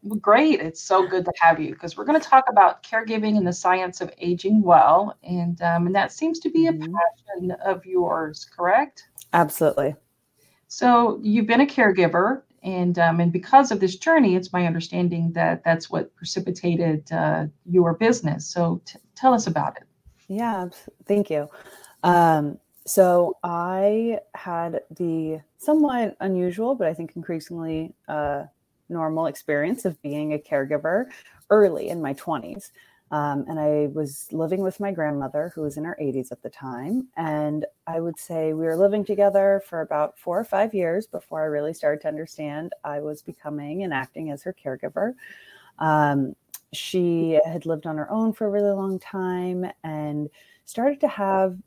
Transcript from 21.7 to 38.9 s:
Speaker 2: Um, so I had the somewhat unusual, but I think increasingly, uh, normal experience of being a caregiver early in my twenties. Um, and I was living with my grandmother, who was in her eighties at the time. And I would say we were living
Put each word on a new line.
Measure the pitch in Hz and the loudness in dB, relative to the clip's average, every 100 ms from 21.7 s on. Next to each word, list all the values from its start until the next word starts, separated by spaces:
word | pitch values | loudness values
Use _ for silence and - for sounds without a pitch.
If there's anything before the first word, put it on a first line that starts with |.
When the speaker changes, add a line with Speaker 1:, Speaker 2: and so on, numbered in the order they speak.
| - - _ | -20 -20 _
Speaker 2:
Um, | 170 175 170 156 147 - _ _ | 4 6 6 4 0 -6 _ _
so | - - 185 175 175 - | -4 4 6 6 4 0
I | 175 170 175 190 202 214 233 226 - | -6 -4 -4 0 2 2 -2 -4 -8
had | - - 170 170 165 - | -16 -8 -6 -4 -6 -10
the | 160 175 160 156 160 _ _ | -8 -4 -4 -4 -8 _ _
somewhat | - 311 294 247 220 - | 0 2 2 2 -4 -4
unusual, | 190 185 180 175 233 | -4 0 -2 -2 -4
but | 269 175 | 0 -2
I | |
think | 156 165 - | -2 -10 -12
increasingly, | 165 165 - 170 160 160 165 - - | -8 -8 -8 -10 -6 -6 -8 -14 -10
uh, | 151 147 143 147 _ _ _ _ | -6 -4 -6 -8 _ _ _ _
normal | 170 160 160 | -6 -4 -2
experience | 165 139 - 147 156 254 190 | -4 -6 -4 -2 -2 -4 -6
of | 160 | -6
being | 143 147 151 | -8 -6 -4
a | 151 | -6
caregiver | 151 147 135 147 156 185 262 - - _ _ | -4 -4 -2 -4 -2 -2 -4 -12 -20 _ _
early | 214 202 165 - | 6 6 2 -6
in | 170 | -6
my | 143 | -6
twenties. | 139 - 151 - - - _ _ _ _ | -6 -4 -6 -6 -16 -18 _ _ _ _
Um, | 151 147 143 135 | -4 -2 -4 -4
and | 156 | -2
I | 151 151 147 | 0 2 0
was | 147 147 139 - | -2 -6 -8 -10
living | 156 160 185 | -6 -2 -2
with | 190 180 | -4 -4
my | 202 | -6
grandmother, | 180 151 147 135 151 165 | -4 -4 -4 -6 -6 -6
who | 165 | -6
was | 151 143 | -8 -6
in | |
her | 160 - | -8 -6
eighties | 147 131 127 | -4 -4 -8
at | - | -10
the | 123 | -14
time. | - 135 123 135 240 254 - | -14 -12 -10 -6 -6 -6 -8
And | 165 151 151 156 - _ - | -4 -2 -4 -4 -8 _ -8
I | 165 | -6
would | 170 165 | -6 -10
say | - 170 160 | -8 -4 -2
we | 156 165 | -2 -2
were | 160 | 2
living | 196 | 2